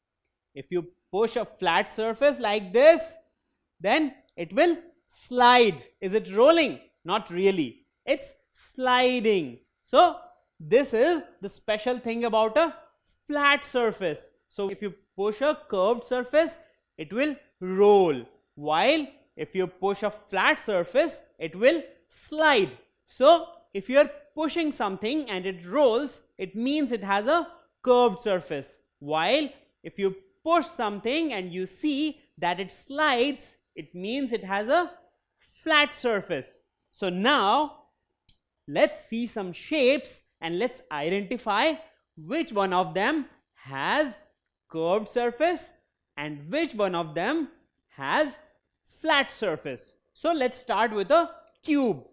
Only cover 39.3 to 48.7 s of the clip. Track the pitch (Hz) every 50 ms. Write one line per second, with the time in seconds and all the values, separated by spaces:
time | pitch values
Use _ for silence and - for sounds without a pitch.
39.3 | - 220 190 185 165 - - - 302 311 254 247 277 - - - - - _ _
40.3 | _ _ 165 165 170 175 233 247 - - - - 156 147 147 165 190 202 208 175
41.3 | 247 226 - 220 196 214 269 320 302 - - - _ _ _ _ _ 160 156 165
42.3 | 262 330 320 - 226 202 196 190 180 180 185 160 160 185 202 254 311 320 254 -
43.3 | _ _ _ _ _ _ - 131 135 135 143 175 220 285 311 262 - - _ _
44.3 | _ _ _ _ _ _ _ _ - 160 160 170 190 220 214 - - 247 240 240
45.3 | 233 240 302 349 359 - - - _ _ _ _ _ _ _ _ _ 143 147 151
46.3 | 151 143 143 160 220 302 339 277 - 208 202 190 175 170 170 160 143 165 175 233
47.3 | 311 330 294 - - _ _ _ _ _ _ _ _ - 135 139 175 269 311 269
48.3 | - - _ _ _ _ _ _